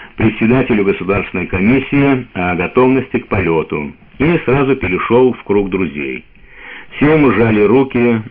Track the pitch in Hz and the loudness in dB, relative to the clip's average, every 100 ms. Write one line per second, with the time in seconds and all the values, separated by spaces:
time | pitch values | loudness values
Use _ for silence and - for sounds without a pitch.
0 | - - 107 - 113 131 123 110 98 92 | -16 -4 -2 0 0 0 0 0 0 -2
1 | 90 98 - 92 - 92 98 135 135 143 | -2 -4 -4 -6 -6 -2 2 2 0 0
2 | 139 131 120 95 90 87 87 127 127 131 | 2 0 -4 -6 -4 -2 -2 2 2 2
3 | 127 120 - 104 85 80 76 76 73 - | 0 -6 -4 -2 0 0 -2 -6 -8 -12
4 | - - 147 165 - 135 135 135 92 90 | -16 -2 0 0 0 0 0 0 -2 -4
5 | - 120 127 - - 101 98 92 85 71 | 0 2 2 0 -2 -2 0 -2 -4 -6
6 | 67 64 - - - - - - - - | -10 -10 -14 -20 -20 -20 -20 -20 -16 -2
7 | 143 156 139 98 117 107 104 127 131 123 | 2 4 4 2 2 4 4 4 2 0
8 | 120 113 107 | 0 0 -4